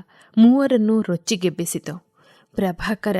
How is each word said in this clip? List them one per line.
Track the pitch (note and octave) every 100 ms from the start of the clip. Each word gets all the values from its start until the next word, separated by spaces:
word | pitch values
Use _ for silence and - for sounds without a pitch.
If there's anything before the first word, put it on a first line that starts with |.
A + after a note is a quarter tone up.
| - _ - -
ಮೂವರನ್ನೂ | A#3 C4 C#4 B3+ G#3+ A3
ರೊಚ್ಚಿಗೆಬ್ಬಿಸಿತು. | G3+ F3 - F3 F3+ D#3 E3+ - - F3 - _ _ _ _
ಪ್ರಭಾಕರ | - F#3+ F3 F#3+ G#3+ - F#3+